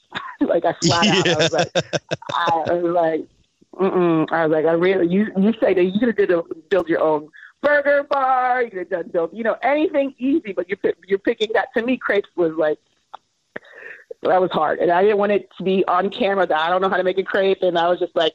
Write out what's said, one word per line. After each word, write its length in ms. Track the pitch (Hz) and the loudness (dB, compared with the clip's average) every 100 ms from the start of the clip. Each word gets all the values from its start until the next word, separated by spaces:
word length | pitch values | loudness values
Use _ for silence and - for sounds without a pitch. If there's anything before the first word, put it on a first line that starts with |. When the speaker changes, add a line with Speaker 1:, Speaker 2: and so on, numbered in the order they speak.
| _ | _
Speaker 1:
<laughs> 300 | - - - | -14 -12 -4
Like, 240 | 294 170 170 | 0 0 0
I 80 | |
flat 340 | - 175 170 202 | 0 0 2 4
out, 200 | 190 175 | 2 2
I 100 | 165 | 2
was 140 | 165 | 0
Speaker 2:
Yeah. 60 | 160 | 0
Speaker 1:
like, 120 | 165 180 - - - - - - | -2 -2 -4 -6 -6 -10 -6 -4
I 380 | 175 165 151 | -2 -2 -2
was 100 | 175 170 | -2 0
like, 320 | 175 165 160 - _ _ _ _ - | 0 0 -2 -8 _ _ _ _ -4
"Mm-mm." 560 | 185 180 175 160 151 | 0 2 2 2 0
I 140 | 160 160 | 0 2
was 40 | |
like, 140 | 160 156 | 2 2
"I 60 | |
really, 340 | 165 180 190 170 | 2 2 2 2
you, 240 | 185 214 196 | 0 0 2
you 160 | 202 220 | 0 2
say 120 | 202 185 | 0 2
that 80 | |
you 160 | 185 202 | 2 0
could 80 | 247 | 0
have 80 | 220 | 0
did 140 | 190 | 0
a 100 | 170 170 165 - | 0 -2 -12 -2
build 200 | 190 165 | -2 0
your 100 | 165 | 0
own 300 | 156 151 151 - - - | 0 0 -4 -20 -20 -4
burger 400 | 277 294 285 285 285 | 0 2 2 0 0
bar, 540 | 277 262 254 254 254 | -2 0 0 0 0
you 80 | 240 | -2
could 80 | 185 | -6
have 100 | 175 | -6
done 180 | 180 165 | -6 -4
build, 200 | 175 170 | -4 -4
you 100 | 202 | -2
know, 120 | 226 - | -2 0
anything 540 | 247 294 320 294 277 - | 0 2 2 0 -2 -2
easy, 340 | 254 320 220 | -2 -2 -2
but 160 | 180 180 | -6 -6
you're 100 | 196 | -4
pi-, 180 | - - - | -4 -4 -2
you're 120 | 196 | -2
picking 300 | - 233 214 | -2 -2 0
that." 140 | 208 185 240 | -2 -2 -4
To 80 | |
me, 120 | 233 247 | -2 -4
crepes 340 | - 202 - - | -2 -4 -4 -2
was 180 | 165 160 | -2 0
like, 240 | 151 151 _ _ _ - _ _ _ - - - - - - - | -2 -2 _ _ _ -20 _ _ _ -20 -20 -20 -20 -20 -20 -8
that 180 | 127 175 | 0 2
was 100 | 180 | 2
hard. 280 | - 147 - | 0 -2 0
And 120 | 165 | 2
I 120 | 175 | 4
didn't 140 | 208 202 | 2 2
want 120 | 202 | 0
it 180 | 202 190 - | -2 -4 -6
to 60 | |
be 220 | 185 190 - | -2 0 0
on 240 | 175 190 | 0 -2
camera 360 | - 196 196 180 | -2 -2 0 0
that 120 | 156 | 0
I 100 | 165 | 0
don't 120 | 185 | 0
know 80 | 190 | 0
how 80 | 185 | 0
to 60 | |
make 140 | 180 185 | 0 -2
a 40 | |
crepe. 380 | 185 208 190 190 | -2 0 0 0
And 160 | 185 170 | 0 0
I 100 | 170 | 0
was 120 | 175 | 0
just 160 | 175 175 | -2 0
like, 180 | 160 | -2